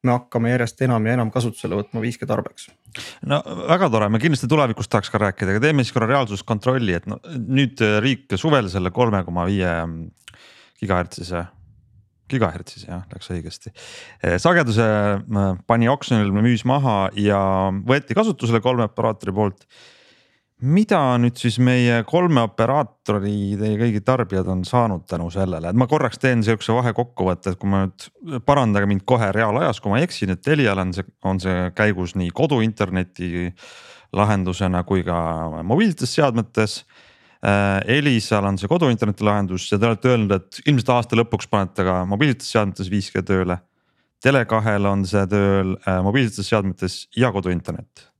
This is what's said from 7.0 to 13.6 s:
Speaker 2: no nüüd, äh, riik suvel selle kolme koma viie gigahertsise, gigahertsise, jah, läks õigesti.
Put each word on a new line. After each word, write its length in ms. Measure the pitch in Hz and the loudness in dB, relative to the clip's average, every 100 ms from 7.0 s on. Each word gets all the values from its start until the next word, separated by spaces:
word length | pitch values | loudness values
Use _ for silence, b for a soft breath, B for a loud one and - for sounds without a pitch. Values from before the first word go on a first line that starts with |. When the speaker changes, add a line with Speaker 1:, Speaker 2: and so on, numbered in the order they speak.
| - | -4
Speaker 2:
no 140 | - - 143 | -12 -10 -10
nüüd, 400 | 110 131 135 - | -2 0 0 2
äh, 140 | 107 104 | 2 2
riik 320 | 127 127 _ | 2 -2 _
suvel 340 | 95 160 147 98 | -2 2 2 2
selle 200 | 92 90 | -2 -2
kolme 320 | 107 120 101 | 0 2 2
koma 220 | 85 87 87 | -2 -2 0
viie 260 | 101 90 82 82 82 82 _ - B B B B _ | 0 0 -2 -4 -8 -12 _ -20 B B B B _
gigahertsise, 640 | 95 90 90 - 87 87 87 _ - _ _ _ _ _ _ | -2 -2 -2 -8 -8 -8 -8 _ -20 _ _ _ _ _ _
gigahertsise, 580 | 131 104 76 - - - | -2 -2 -2 -14 -18 -12
jah, 120 | 87 92 | -12 -12
läks 180 | 92 - | -18 -10
õigesti. 420 | 90 80 - | -10 -10 -16